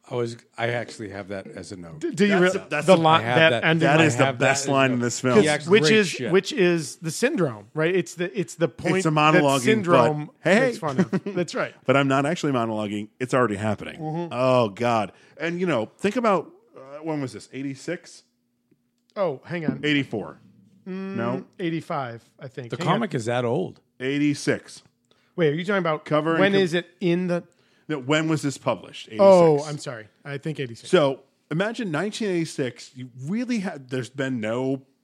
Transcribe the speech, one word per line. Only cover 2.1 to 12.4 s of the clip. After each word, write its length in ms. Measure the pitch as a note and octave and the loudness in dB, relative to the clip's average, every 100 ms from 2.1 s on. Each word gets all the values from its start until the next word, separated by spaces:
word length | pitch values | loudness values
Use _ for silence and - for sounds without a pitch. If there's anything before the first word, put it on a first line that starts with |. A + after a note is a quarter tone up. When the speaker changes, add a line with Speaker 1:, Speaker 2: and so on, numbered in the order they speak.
Speaker 2:
do 140 | E3 | 0
you 60 | G3+ | 2
Speaker 3:
That's 100 | F#3+ | 4
Speaker 2:
really? 160 | F3+ F#3+ | 2 0
Speaker 3:
the, 40 | - | -6
that's 180 | D3+ D3+ | -4 4
Speaker 2:
The 100 | F3+ | 6
Speaker 3:
the, 40 | |
Speaker 2:
li-, 60 | D#3+ | 6
Speaker 1:
I 140 | D#3+ | 4
have 140 | A#2 B2 | 4 4
Speaker 2:
that 140 | D#3+ | 4
Speaker 1:
that. 140 | A#2 | 4
Speaker 2:
ending 220 | D#3+ E3 D#3 | 2 2 4
Speaker 3:
that 140 | D#3 | 4
Speaker 1:
I 40 | |
Speaker 3:
is 120 | D#3+ B2 | 4 4
the 80 | |
Speaker 1:
have 140 | C3+ B2 | 0 2
that 40 | |
Speaker 3:
best 200 | C3 C3+ | 0 2
Speaker 1:
as 40 | - | 0
a 40 | |
Speaker 3:
line 180 | C3+ C3 | 2 4
Speaker 1:
note. 40 | |
Speaker 3:
in 60 | B2 | 2
this 180 | A#2+ - | -2 -2
film. 200 | C3 A#2+ | 2 4
Speaker 1:
He 80 | D3+ | 4
acts 200 | D3 D3 | 0 4
Speaker 2:
Which 140 | G#3 | 4
Speaker 1:
great 100 | A3+ | 6
Speaker 2:
is, 140 | A3 F#3 | 4 2
Speaker 1:
shit. 240 | - A#2 | -2 0
Speaker 2:
which 200 | F#3 F#3+ | 0 0
is 440 | D4 F3 E3+ D3 - | 0 2 2 -4 -10
the 160 | D#3+ | -10
syndrome, 540 | - B3 D4+ D#3 A2 G#2+ | -2 -2 0 -2 -4 -12
right? 200 | D3+ D#3+ | -4 0
It's 200 | F#3 E3+ | 0 -4
the, 240 | - F3 A3+ | -6 -6 -6
it's 180 | E3 - | -8 -2
the 100 | D#3+ | -4
point 300 | - - F#3 | -2 -2 0
Speaker 3:
It's 100 | E3 | 2
a 40 | |
Speaker 2:
that 40 | |
Speaker 3:
monologuing, 460 | D#3 D3+ F3 C#3+ C#3 | 4 6 6 4 2
Speaker 2:
syndrome 680 | B2 A3 F3 F3 A#2 D3+ D3 _ | 2 2 4 6 6 0 -8 _
Speaker 3:
but 100 | D#3+ | 2
hey. 80 | G3+ | 2
Speaker 2:
makes 180 | C4 A3+ | 2 -2
fun 200 | D#3 C3+ | -4 -2
of. 120 | F#3 F#3+ | 0 -2
Speaker 3:
<laughs> 100 | G3+ F#3 | -4 -6
Speaker 2:
That's 180 | F3 | -4
right. 180 | B3+ C3+ - | -4 -6 -6
Speaker 3:
But 120 | - C3+ | 0 0
I'm 120 | C#3 | 2
not 180 | C3+ C#3+ | 2 0
actually 260 | F3 | -2